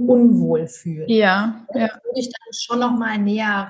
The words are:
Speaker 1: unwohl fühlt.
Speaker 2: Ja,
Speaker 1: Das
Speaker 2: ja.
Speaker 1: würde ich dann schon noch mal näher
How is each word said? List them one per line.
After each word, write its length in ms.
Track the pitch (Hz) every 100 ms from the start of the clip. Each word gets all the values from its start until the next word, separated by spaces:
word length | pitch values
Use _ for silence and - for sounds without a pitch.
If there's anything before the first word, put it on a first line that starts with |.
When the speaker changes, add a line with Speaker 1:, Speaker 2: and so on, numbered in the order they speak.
| 247
Speaker 1:
unwohl 600 | 247 240 185 165 160 165
fühlt. 420 | - 170 156 156
Speaker 2:
Ja, 560 | 220 202 190 220 220 -
Speaker 1:
Das 120 | 247
Speaker 2:
ja. 80 | 220 -
Speaker 1:
würde 160 | 466 262
ich 100 | 240
dann 240 | - -
schon 260 | - - 247
noch 160 | 247 240
mal 220 | 226 208
näher 500 | 202 214 214 202 196